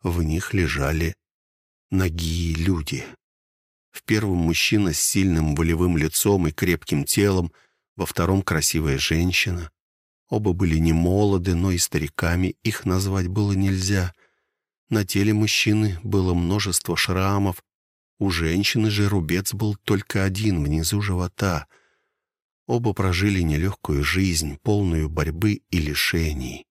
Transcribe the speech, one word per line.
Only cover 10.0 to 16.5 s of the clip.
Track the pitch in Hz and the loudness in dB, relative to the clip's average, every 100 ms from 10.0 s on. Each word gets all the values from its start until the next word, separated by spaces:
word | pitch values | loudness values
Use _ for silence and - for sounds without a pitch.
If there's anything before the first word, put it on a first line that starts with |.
| _ _ _ | _ _ _
Оба | 113 104 | -2 0
были | 90 95 78 | 2 2 4
не | 82 | 4
молоды, | 80 85 95 104 98 87 | 4 2 2 2 2 0
но | 85 95 | 0 0
и | 87 | 0
стариками | - - 78 - 85 87 92 - | 0 -2 -4 -2 0 2 0 -2
их | - - | -4 -4
назвать | - 92 98 98 90 | -2 0 0 -2 -2
было | 98 101 | -2 0
нельзя. | 98 98 95 95 98 90 - _ _ _ _ _ _ _ | 0 0 0 0 0 -2 -6 _ _ _ _ _ _ _
На | 110 | -2
теле | 98 98 101 | 0 0 2
мужчины | 107 107 - - 107 107 87 | 2 2 0 2 2 0 -2
было | 104 98 92 | -2 0 2
множество | 87 85 | 2 2